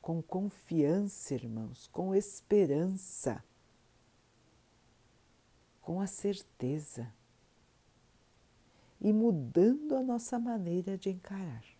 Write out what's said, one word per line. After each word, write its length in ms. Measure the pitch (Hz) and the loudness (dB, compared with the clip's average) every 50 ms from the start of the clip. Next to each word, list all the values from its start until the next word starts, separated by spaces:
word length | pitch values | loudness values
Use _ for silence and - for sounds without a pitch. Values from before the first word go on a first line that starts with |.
Com 200 | - - 165 170 | -6 -4 -4 -4
confiança, 1120 | 156 - - 185 196 208 - - - - 170 160 147 143 165 196 208 202 - - - - 143 | -6 -6 -6 -4 -4 -4 -6 -10 -10 -2 2 4 4 4 4 2 0 -2 -4 -8 -6 -4 -4
irmãos, 540 | 120 123 117 110 110 113 113 123 - - | -4 -4 -6 -8 -6 -8 -8 -10 -14 -18
com 260 | - - - 175 185 190 | -12 -8 -6 -4 2 2
esperança, 1300 | 196 202 - - - - _ 208 208 190 143 139 151 170 190 190 190 - - - - - 135 107 - - _ _ _ _ _ _ _ _ _ _ _ _ _ _ _ _ _ _ _ _ _ _ _ _ _ _ _ _ _ _ _ _ _ _ _ _ _ _ _ _ _ _ _ _ _ _ _ | 2 0 0 -10 -12 0 _ 6 6 6 6 4 2 2 0 -2 -4 -4 -4 -4 -2 -2 -2 -4 -4 -10 _ _ _ _ _ _ _ _ _ _ _ _ _ _ _ _ _ _ _ _ _ _ _ _ _ _ _ _ _ _ _ _ _ _ _ _ _ _ _ _ _ _ _ _ _ _ _
com 200 | - - 165 185 | -8 -6 -4 -2
a 60 | 202 | -2
certeza 1040 | 190 - - - 202 202 185 - _ _ _ 123 127 143 156 147 - - - 117 117 107 _ _ _ _ _ _ _ _ _ _ _ _ _ _ _ _ _ _ _ _ _ _ _ _ _ _ _ _ _ _ _ _ _ _ _ _ _ | -4 -4 -2 -2 -2 -2 -2 -8 _ _ _ -4 -2 -2 -2 -4 -8 -8 -8 -10 -10 -12 _ _ _ _ _ _ _ _ _ _ _ _ _ _ _ _ _ _ _ _ _ _ _ _ _ _ _ _ _ _ _ _ _ _ _ _ _
e 120 | - 202 | 2 4
mudando 840 | 214 214 226 233 196 156 131 117 131 165 180 220 262 294 302 302 277 | 4 6 6 4 4 2 -2 2 4 6 6 6 6 2 0 -2 -2
a 60 | 262 | 0
nossa 360 | 262 254 240 233 233 - - | 0 0 -2 -2 -2 -4 -4
maneira 600 | 240 233 247 233 220 185 170 170 180 180 196 196 | -4 -2 -2 -2 -2 -2 -2 -2 -2 -2 -2 -6
de 120 | 190 - 190 | -4 -4 -4
encarar. 540 | 185 185 - - 202 190 190 165 120 113 - - - _ | -6 -6 -8 -12 -10 -8 -8 -8 -10 -10 -14 -18 -20 _